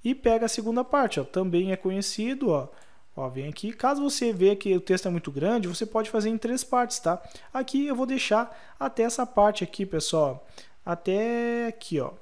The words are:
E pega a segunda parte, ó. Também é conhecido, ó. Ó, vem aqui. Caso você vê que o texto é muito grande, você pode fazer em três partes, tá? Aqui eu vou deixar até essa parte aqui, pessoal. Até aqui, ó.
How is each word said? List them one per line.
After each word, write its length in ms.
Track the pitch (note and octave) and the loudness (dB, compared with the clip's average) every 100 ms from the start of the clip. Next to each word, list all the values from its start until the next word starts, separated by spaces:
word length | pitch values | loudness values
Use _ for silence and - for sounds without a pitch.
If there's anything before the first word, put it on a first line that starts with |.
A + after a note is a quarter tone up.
E 100 | A#3 | -2
pega 320 | C4 A#3 A3+ A3+ | 2 2 4 2
a 20 | |
segunda 360 | A#3 A3 A#3 | -2 -2 -2
parte, 360 | B3 C#4+ B3 - | 2 2 2 0
ó. 40 | |
Também 480 | C3 F#3 F#3+ F3 F#3+ | -2 -2 0 2 0
é 40 | F#3 | 0
conhecido, 720 | F#3+ F#3+ G3 - A3+ C4+ B3+ | -2 -2 -4 -2 -4 0 0
ó. 180 | D3 C3+ - - - - - | 0 -2 -14 -20 -20 -16 -8
Ó, 120 | C3 | -8
vem 200 | C3 C#3+ | -6 -8
aqui. 240 | - G#3 | -8 -8
Caso 300 | A#3 B3+ C#4+ | 0 0 2
você 300 | C#4+ C#4 A#3+ | 0 0 0
vê 240 | G3 F#3+ G3+ | 4 4 4
que 180 | G3+ | 2
o 60 | F3+ | 0
texto 260 | F3+ F#3 F#3+ | 2 0 2
é 40 | |
muito 200 | F3 D3+ | -2 -4
grande, 380 | C#3 F3 A#3 F3+ | -2 0 2 -2
você 180 | E3+ A3 | -4 -2
pode 240 | A3 G#3+ | -2 0
fazer 200 | A3+ G#3+ | 0 0
em 80 | A3+ | -2
três 260 | A3+ B3+ | -2 -2
partes, 340 | - B3 A#3+ - | 0 0 0 -2
tá? 240 | E3 F3+ - - - | -2 -2 -6 -20 -8
Aqui 340 | C4 B3+ C4+ C#4+ | -6 -2 0 0
eu 80 | |
vou 120 | B3 C4 | -2 -2
deixar 680 | C4 - G#3+ A#3+ - - - | -2 2 2 0 -10 -20 -6
até 260 | C4+ - | -4 0
essa 200 | A#3 A#3+ | 0 0
parte 380 | B3 - G#3 G#3 | 0 6 6 4
aqui, 240 | F3+ - F#3+ | -6 -4 -4
pessoal. 600 | D#3+ - D#3+ C#3+ C3 - - - - | -2 0 2 2 0 -14 -20 -20 -14
Até 840 | - F3 - G3 A3+ A#3+ A#3 A#3 A#3 | -6 -4 0 0 0 -2 -2 -2 -4
aqui, 320 | A3+ - D3+ | -6 -4 -4
ó. 100 | B2+ - | -4 -8